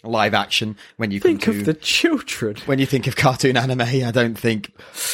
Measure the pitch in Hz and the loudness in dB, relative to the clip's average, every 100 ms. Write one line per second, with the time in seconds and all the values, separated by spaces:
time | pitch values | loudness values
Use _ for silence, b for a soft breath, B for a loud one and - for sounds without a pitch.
0 | 113 113 104 104 101 - 107 107 B - | -4 0 2 2 0 -2 -4 -8 B -6
1 | 110 143 359 - 214 208 202 156 - - | -4 2 2 2 0 0 -2 -2 -2 0
2 | 339 285 - - 110 104 - 135 135 135 | 2 0 -4 -6 -4 -4 -2 0 2 0
3 | 131 - 139 123 139 123 127 127 120 135 | 0 2 2 4 2 2 0 0 0 0
4 | 120 123 117 110 120 110 - B B - | 0 2 0 0 -2 -2 -4 B B -10
5 | - | -4